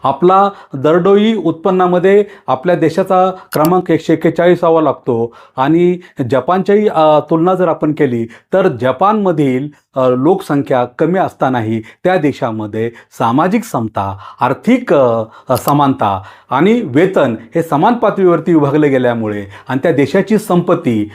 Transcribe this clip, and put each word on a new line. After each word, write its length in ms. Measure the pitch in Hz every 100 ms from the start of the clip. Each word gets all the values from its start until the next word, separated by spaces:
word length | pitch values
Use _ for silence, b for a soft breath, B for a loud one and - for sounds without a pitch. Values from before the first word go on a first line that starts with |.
आपला 460 | 131 139 175 190 202 196 B
दरडोई 600 | 139 147 175 185 196 220
उत्पन्नामध्ये 920 | 220 165 165 196 185 180 180 185 202 202 B -
आपल्या 280 | 127 180 165
देशाचा 560 | 156 160 190 185 185 185 B
क्रमांक 380 | - 160 180 180
एकशे 220 | 160 -
एक्केचाळीसावा 680 | 160 170 170 175 175 170 165
लागतो 540 | 147 123 - 117 117 B B -
आणि 420 | 139 165 175 180 B - 123
जपानच्याही, 560 | 131 151 185 185 202 208
अ, 320 | 160 156 151
तुलना 360 | 147 165 175 185
जर 120 | 175
आपण 260 | 151 156
केली 320 | 147 139 117 117 B _
तर 140 | 190 190
जपानमधील, 1000 | 120 127 131 190 214 190 156 139 127 147 b _ 135
अ, 140 | 127
लोकसंख्या 760 | 127 147 190 - 143 135 131 123
कमी 340 | - 160 185
असतानाही 640 | 143 - 135 127 107 113 110 B
त्या 140 | 180 185
देशामध्ये 720 | 147 - 123 110 107 110 113 B B -
सामाजिक 440 | 120 131 180 226
समता, 540 | - 131 110 107 98 98 B B
आर्थिक, 540 | 123 131 - 247 247
अ, 300 | 156 123 113 110 B - 127
समानता 640 | - 147 139 131 107 95 98 B B
आणि 320 | 127 185 240 180
वेतन 500 | 135 185 190 131 113 B 165
हे 80 |
समान 300 | 160 143 208
पातळीवरती 600 | 240 214 196 180 165 156
विभागले 360 | 165 139 151 147
गेल्यामुळे 560 | 131 123 117 107 104 98 B -
आणि 120 | 131
त्या 80 | 180
देशाची 460 | 143 135 196 190 214
संपत्ती 720 | 208 180 175 170 - 110 104